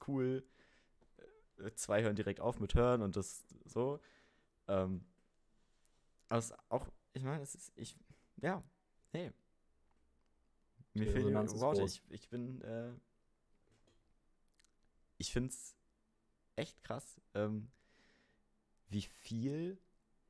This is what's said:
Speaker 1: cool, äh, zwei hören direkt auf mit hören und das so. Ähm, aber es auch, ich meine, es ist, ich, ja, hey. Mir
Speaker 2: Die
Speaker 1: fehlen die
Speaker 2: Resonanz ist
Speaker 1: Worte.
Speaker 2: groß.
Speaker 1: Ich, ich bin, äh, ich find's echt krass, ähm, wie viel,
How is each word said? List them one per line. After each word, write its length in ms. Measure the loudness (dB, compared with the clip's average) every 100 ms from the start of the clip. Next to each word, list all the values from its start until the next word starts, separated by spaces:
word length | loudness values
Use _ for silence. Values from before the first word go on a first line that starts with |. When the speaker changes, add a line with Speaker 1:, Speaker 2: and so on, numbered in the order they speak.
| -2
Speaker 1:
cool, 380 | 2 2 0 -4 _ -20 _ _ _ _ -20 -20 -20 _ -12
äh, 140 | -10
zwei 280 | -8 2 4
hören 120 | 6 2
direkt 240 | 0 0
auf 200 | 0 0
mit 140 | 4
hören 280 | 6 8 6
und 140 | 4 -2
das 280 | -4 -8 -14 -20
so. 360 | -6 0 0 -2 -10 -20 -20 _ _ _ 0
Ähm, 360 | 2 2 -2 -6 _ _ _ _ _ _ _ _ _ _ _ _
aber 100 | -2
es 140 | -2 -8 _
auch, 200 | -4 -4 -12 _
ich 80 | -8
meine, 180 | -4 -4
es 120 | -6 -12
ist, 160 | -16 -14
ich, 200 | -14 -14 -20 -20 _ -6
ja, 220 | -2 -2 -6 _ _ _ _
hey. 200 | -6 -6 -10 _ _ _ _ _ _ _ _ _ _ _ _ _ _ -8
Mir 120 | 0 2
Speaker 2:
Die 40 |
Speaker 1:
fehlen 40 |
die 40 | 4 4
Speaker 2:
Resonanz 220 | 4 2
ist 80 | 2
Speaker 1:
Worte. 200 | 2 4
Speaker 2:
groß. 120 | 2
Speaker 1:
Ich, 80 | -2 -10
ich 180 | -16 -10
bin, 320 | -8 -6 -8
äh, 300 | -6 -6 -8 -12 -20 _ _ _ _ _ _ _ _ _ _ _ _ _ _ _ _ _ _ _ _ _
ich 140 | -2
find's 420 | 0 0 -4 -12 -18 _ _ _ _ _ _ _ -6
echt 240 | -6 -8
krass, 360 | -8 -8 -8 -18 _
ähm, 360 | -2 0 0 -6 -14 _ _ -20 _ _ _ _ _ _ _ _
wie 140 | -4
viel, 760 | -4 -10 -8 -4 -2 -2 -4 -8 _ _ _ _ _